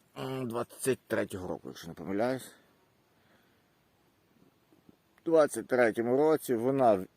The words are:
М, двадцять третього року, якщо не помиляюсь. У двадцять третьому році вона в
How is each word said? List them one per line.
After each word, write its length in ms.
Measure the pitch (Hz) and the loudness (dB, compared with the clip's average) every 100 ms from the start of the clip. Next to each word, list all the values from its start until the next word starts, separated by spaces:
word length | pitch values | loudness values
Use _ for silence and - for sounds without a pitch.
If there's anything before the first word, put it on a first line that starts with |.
| _ 139 | _ -12
М, 300 | 135 131 127 | -10 -8 -6
двадцять 520 | 113 117 - 135 123 - | -6 -8 -6 -4 -4 -2
третього 420 | 107 104 98 90 | -4 -4 -8 -8
року, 200 | 82 67 | -10 -10
якщо 200 | - 85 | -16 -16
не 60 | |
помиляюсь. 560 | 82 80 98 123 131 - - _ _ _ _ _ _ _ _ _ _ _ _ _ _ _ _ _ _ _ _ _ _ _ _ _ _ - | -14 -8 -4 -2 -4 -10 -20 _ _ _ _ _ _ _ _ _ _ _ _ _ _ _ _ _ _ _ _ _ _ _ _ _ _ 0
У 40 | |
двадцять 360 | 160 147 113 101 | 4 4 0 -2
третьому 500 | 127 120 107 117 131 | 4 4 2 0 2
році 380 | 156 156 - | 4 2 0
вона 400 | 117 120 135 123 | 0 0 4 4
в 120 | 98 92 | 4 0